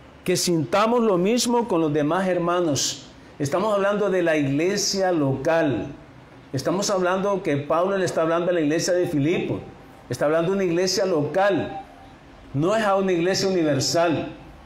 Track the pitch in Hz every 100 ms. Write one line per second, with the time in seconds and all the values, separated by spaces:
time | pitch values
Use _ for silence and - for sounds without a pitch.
0 | - - - 180 - 165 143 196 226 240
1 | 226 180 190 240 233 240 233 175 156 147
2 | 147 180 185 175 170 175 170 143 - -
3 | - - - - 139 180 214 202 196 208
4 | 202 185 170 156 139 139 175 202 - 196
5 | 185 170 139 131 147 165 151 107 - -
6 | - - - - - 135 156 180 202 190
7 | 180 190 202 190 202 139 143 160 190 196
8 | 175 180 160 170 175 175 147 165 180 180
9 | 175 147 143 196 - 101 - - - -
10 | - 123 151 160 170 196 185 170 185 -
11 | 185 160 143 170 202 165 - - - -
12 | - - - - - 135 170 220 214 196
13 | 190 175 175 190 196 180 156 135 127 165
14 | 170 147 - - - -